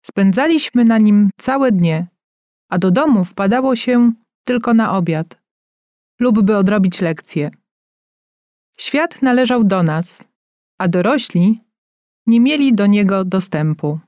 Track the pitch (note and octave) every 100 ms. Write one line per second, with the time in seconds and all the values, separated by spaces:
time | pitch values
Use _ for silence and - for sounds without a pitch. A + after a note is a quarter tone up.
0 | - - G3 F#3+ D4+ D#4+ - B3 A#3 A3+
1 | G#3+ G#3 G3+ - - C4+ C4 F#3+ E3+ D#3+
2 | F3 _ _ _ _ _ _ F#3 F#3 F#3+
3 | D4+ A3 F3 - G3 B3 C4 A#3 - A#3+
4 | A#3+ A3+ _ _ - B3 A#3+ A3+ G#3+ G3
5 | E3+ D#3+ D#3+ - _ _ _ _ _ _
6 | _ _ A#3+ A3 G3+ G#3 G3 G#3 F#3 -
7 | F3 D#3 - D#3 D3 _ _ _ _ _
8 | _ _ _ _ _ _ _ - - C#4+
9 | E4+ - C4 B3 B3 B3 G#3 F#3+ E3 D#3
10 | F3 - - _ _ _ _ _ F#3 F3+
11 | F#3+ C#4 - F3 F#3 A3+ _ _ _ _
12 | _ _ - A#3 B3+ D4+ C#4 G#3+ G3+ G#3
13 | G3 G3 F#3 F#3+ F#3 D#3 D#3 D3+ D3 D#3+